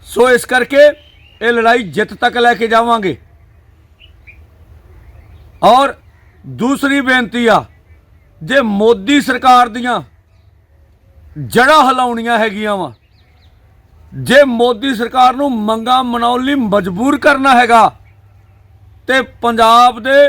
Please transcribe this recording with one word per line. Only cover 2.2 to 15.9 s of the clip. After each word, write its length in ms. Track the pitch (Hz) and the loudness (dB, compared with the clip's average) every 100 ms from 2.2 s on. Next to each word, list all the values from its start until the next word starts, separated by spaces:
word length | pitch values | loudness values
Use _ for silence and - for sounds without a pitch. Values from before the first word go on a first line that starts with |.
| 247 240 | -4 0
ਲੈ 160 | 240 | 0
ਕੇ 120 | 214 226 | 0 0
ਜਾਵਾਂਗੇ। 500 | 226 233 233 196 123 _ _ _ _ _ _ _ _ - _ _ - - _ - - _ - - - - - - - | 0 0 -2 -4 -8 _ _ _ _ _ _ _ _ -20 _ _ -20 -20 _ -20 -20 _ -20 -20 -20 -20 -20 -20 -2
ਔਰ 320 | 180 247 277 - _ _ _ _ | 2 2 2 -4 _ _ _ _
ਦੂਸਰੀ 560 | - 127 233 277 277 277 | -18 -6 -4 -2 -2 -2
ਬੇਨਤੀ 460 | 254 262 220 226 233 | 0 -2 -2 -2 0
ਆ, 180 | 190 117 _ _ - _ _ _ _ | 0 -2 _ _ -20 _ _ _ _
ਜੇ 200 | 156 269 | -4 -2
ਮੋਦੀ 600 | 226 202 220 226 196 285 | -2 0 0 0 0 -2
ਸਰਕਾਰ 480 | 254 247 262 247 247 | 0 -2 2 4 2
ਦੀਆਂ 320 | 220 247 220 139 _ _ _ _ _ _ _ _ _ _ - - - | -4 -6 -6 -8 _ _ _ _ _ _ _ _ _ _ -20 -20 -16
ਜੜ੍ਹਾਂ 440 | 127 196 262 311 | -4 0 4 4
ਹਿਲਾਉਣੀਆਂ 540 | 262 226 240 233 226 233 | 2 0 -2 -4 -4 -2
ਹੈਗੀਆਂ 380 | 220 202 214 202 | -2 -4 -6 -6
ਵਾ, 160 | 160 110 _ _ _ _ _ _ _ _ _ _ - | -6 -12 _ _ _ _ _ _ _ _ _ _ -20
ਜੇ 300 | 135 127 262 277 | -14 0 2 2
ਮੋਦੀ 480 | 233 240 226 269 | 0 -2 -2 -6
ਸਰਕਾਰ 420 | 226 233 262 254 254 | -6 -6 0 0 0
ਨੂੰ 140 | 285 | -4
ਮੰਗਾਂ 480 | 240 214 226 226 | -4 -4 -4 -2